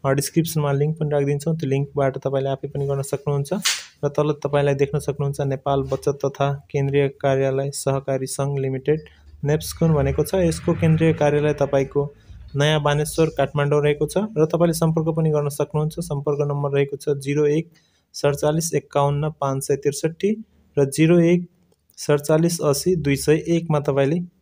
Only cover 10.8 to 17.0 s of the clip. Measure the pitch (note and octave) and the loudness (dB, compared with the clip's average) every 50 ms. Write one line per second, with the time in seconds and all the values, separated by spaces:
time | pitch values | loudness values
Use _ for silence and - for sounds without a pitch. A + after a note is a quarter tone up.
10.8 | - D#3+ D#3+ D#3 D#3+ D#3+ D#3+ D#3+ D3 D3 D3 D3 D3 D3+ D3 D3 C#3+ C#3 C#3+ C#3 | 4 2 4 4 4 2 4 4 2 2 2 2 2 0 0 0 0 2 2 0
11.8 | C#3 C3+ - C#3+ C#3+ C#3+ - - _ - - - - - - C#3 C#3+ D3+ D#3 D3+ | 0 0 -2 -4 -4 -4 -8 -16 _ -20 -20 -20 -20 -8 -2 0 2 2 2 2
12.8 | D3 D3 C#3+ D3 D3+ D3+ - - D#3+ D#3 - - C#3 C3+ - D3 C#3+ C#3+ D3 D3 | 2 2 0 0 -2 -2 0 0 0 0 2 -2 -2 0 0 -2 0 2 2 2
13.8 | C#3+ D3 D3 D3 D#3 D3 - F#3 G#3+ G#3+ - D3+ D#3 D#3 E3+ D#3+ F3 E3+ D#3+ E3 | 2 2 0 0 -2 -2 0 -2 -2 -2 0 0 0 2 2 2 2 2 2 2
14.8 | E3 D#3+ D#3+ E3 D#3 E3 D#3+ E3 D#3+ D#3+ D3+ D3 D3 D3 C#3+ - D3 - - D3+ | 0 0 2 0 0 0 0 0 0 2 2 0 0 -2 -2 -4 -6 -2 -2 -2
15.8 | D#3 D3+ - F3 E3+ - D3 C#3 C#3+ D3+ C#3+ C#3+ C#3+ C#3+ C#3+ C#3+ C#3+ C#3+ C#3 C#3+ | -2 -2 -4 -6 -6 -6 -6 -4 -2 -2 -2 -2 -2 -2 -2 -2 -2 0 0 0
16.8 | C#3+ C#3+ C#3+ C3+ | 0 0 -4 -6